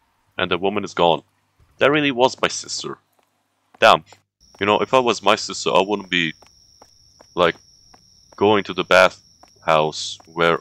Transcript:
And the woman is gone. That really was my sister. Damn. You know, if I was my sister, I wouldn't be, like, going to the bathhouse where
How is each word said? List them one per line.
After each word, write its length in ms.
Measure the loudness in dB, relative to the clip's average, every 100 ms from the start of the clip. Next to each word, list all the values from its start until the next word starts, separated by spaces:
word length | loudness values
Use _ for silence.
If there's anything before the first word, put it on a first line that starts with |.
| _ _ _ -8
And 140 | -4
the 80 | -4
woman 260 | -4 -4
is 100 | -6
gone. 280 | 0 0 0 -6 _ _ _ _ -4
That 120 | -2
really 200 | 0 -2
was 300 | 0 -2 0
my 80 | -6
sister. 500 | -6 -12 -12 -12 -14 _ _ _ _ _ _ _ _
Damn. 240 | 4 4 0 -20 _ _ _ -4
You 60 | 0
know, 140 | 0
if 140 | 2
I 40 | 0
was 240 | 0 0
my 140 | 0 -2
sister, 340 | -4 -8 0
I 120 | 0
wouldn't 280 | 0 -2 -4
be, 240 | -4 -4 -8 _ _ _ _ _ _ _ _ _
like, 220 | 0 0 -2 _ _ _ _ _ _ _ -2
going 280 | 0 0
to 100 | -2
the 100 | -6
bathhouse 1300 | 2 4 4 0 _ _ _ _ -2 0 0 -6 -12 -14 _
where 320 | -2 0 0